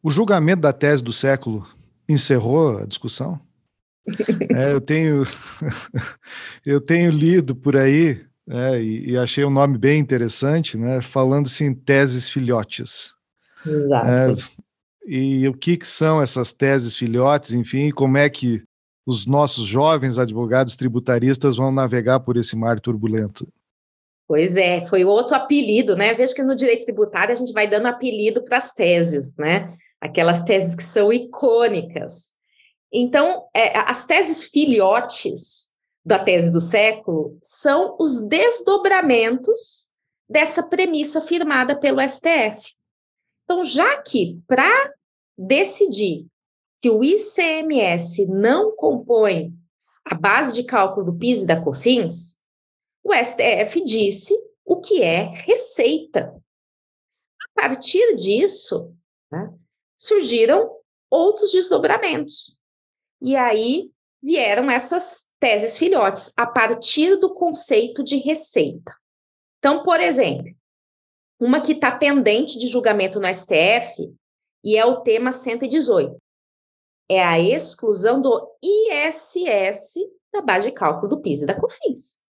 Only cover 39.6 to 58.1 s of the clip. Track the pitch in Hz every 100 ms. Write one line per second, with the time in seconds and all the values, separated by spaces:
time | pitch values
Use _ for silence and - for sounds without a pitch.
39.6 | - - - _ _ _ _ 302 320 349
40.6 | - - 370 311 294 311 311 339 311 269
41.6 | 254 285 285 269 269 269 330 320 220 208
42.6 | - _ _ _ _ _ _ _ _ 359
43.6 | 320 247 415 571 - 240 170 - _ 254
44.6 | 320 508 554 - _ _ _ - 190 277
45.6 | 381 - 392 202 202 151 165 _ _ _
46.6 | _ _ 240 214 262 403 403 - 339 311
47.6 | 311 285 190 170 170 - 190 190 220 302
48.6 | 427 427 302 254 220 233 208 175 165 -
49.6 | _ _ _ _ - 165 196 226 277 226
50.6 | 247 240 190 196 180 170 240 233 180 165
51.6 | 156 135 240 254 175 170 - - _ _
52.6 | _ _ _ _ - 339 - - - 190
53.6 | 208 339 339 220 202 196 - 403 - _
54.6 | - 359 - 370 180 165 208 - - 466
55.6 | - - 254 311 - 202 - - _ _
56.6 | _ _ _ _ _ _ _ _ - -
57.6 | - 262 - 359 480